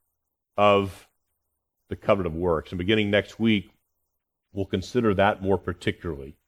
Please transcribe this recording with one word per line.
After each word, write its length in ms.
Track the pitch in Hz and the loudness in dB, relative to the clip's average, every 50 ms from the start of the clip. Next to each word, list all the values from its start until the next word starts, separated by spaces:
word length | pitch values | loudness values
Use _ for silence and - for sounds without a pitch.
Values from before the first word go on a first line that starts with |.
| _ _ _ _ _ _ _ _ _ _ - | _ _ _ _ _ _ _ _ _ _ -2
of 520 | 101 104 104 101 101 98 95 92 - - _ _ _ _ _ _ _ _ _ _ _ _ _ _ _ _ - | 2 4 4 4 4 2 -2 -8 -16 -20 _ _ _ _ _ _ _ _ _ _ _ _ _ _ _ _ -14
the 80 | 98 | -14
covenant 360 | - - - 107 98 90 85 80 | -10 -2 -2 0 0 0 -6 -6
of 80 | 82 | -4
works. 300 | 90 90 82 76 - - | -2 0 -2 -2 -4 -6
And 80 | 95 90 | -8 -6
beginning 320 | 90 95 110 110 104 101 | -2 0 0 0 2 2
next 300 | 104 101 95 - - - | 0 0 0 -2 -6 -2
week, 320 | 113 113 107 101 - - _ _ _ _ _ _ _ _ _ _ _ _ _ _ _ _ - | 0 2 2 2 -2 -6 _ _ _ _ _ _ _ _ _ _ _ _ _ _ _ _ -8
we'll 140 | 101 95 | -8 -6
consider 460 | - - 95 90 - - 123 117 110 95 | -4 -4 -6 -6 -2 -2 0 2 2 2
that 280 | 95 98 104 101 - 95 | 4 2 2 2 0 -2
more 160 | 95 98 90 | -2 -2 0
particularly. 760 | - 92 90 - - 110 95 - - 85 76 69 67 69 - _ _ | -2 -6 -10 -6 -6 -6 -6 -6 -8 -10 -10 -10 -12 -18 -18 _ _